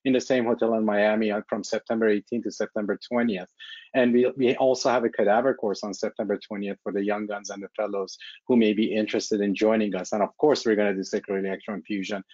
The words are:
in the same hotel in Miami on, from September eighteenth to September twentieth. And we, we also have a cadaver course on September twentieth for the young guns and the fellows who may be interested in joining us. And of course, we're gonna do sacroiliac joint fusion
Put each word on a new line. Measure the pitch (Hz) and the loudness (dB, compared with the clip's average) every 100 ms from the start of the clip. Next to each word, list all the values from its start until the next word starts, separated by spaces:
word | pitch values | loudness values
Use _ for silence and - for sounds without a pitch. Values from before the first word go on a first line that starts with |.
| 135 | 0
in | |
the | 127 | 0
same | - 127 117 | 2 0 2
hotel | 117 113 | 0 2
in | 113 | 2
Miami | 107 104 107 107 110 | 2 2 2 2 0
on, | 104 - | -2 -4
from | 113 | -6
September | - 110 - 113 110 | -4 -4 -2 0 2
eighteenth | 104 - 120 | 2 0 -6
to | 107 | -4
September | - 104 110 104 98 - | -6 -6 -4 -4 -4 -4
twentieth. | 120 120 92 90 _ - - - | -2 0 -2 -6 _ -20 -20 -4
And | 135 123 | 0 4
we, | 120 123 - | 4 2 2
we | 123 - | 0 2
also | 135 127 139 | 2 2 2
have | 120 | 2
a | 117 | 0
cadaver | - 101 110 131 | 2 2 4 2
course | 120 107 95 | 0 -2 -4
on | 104 | -6
September | 92 107 - 104 101 | -6 -6 -4 -4 -4
twentieth | - 101 101 104 | -4 -8 -6 -8
for | - | -6
the | 98 | -4
young | 101 104 104 | -2 -2 -4
guns | 101 98 | -8 -10
and | 98 | -12
the | 95 - | -10 -6
fellows | 107 98 95 - - - - | -4 -4 -6 -10 -20 -10 2
who | 123 | 4
may | 107 | 4
be | 104 110 | 2 0
interested | 107 107 110 - 104 | 0 -2 -2 -2 0
in | 101 | 0
joining | 95 107 110 104 | 2 2 4 0
us. | 92 90 | -4 -4
And | 110 | -2
of | 95 - | -2 2
course, | 151 - | 2 2
we're | 117 104 | 2 2
gonna | 104 | 2
do | 95 | 0
sacroiliac | 92 104 - 98 95 92 - | -4 -4 -4 -4 -4 -6 -8
joint | 98 | -10
fusion | - 101 92 101 - | -6 -6 -6 -8 -10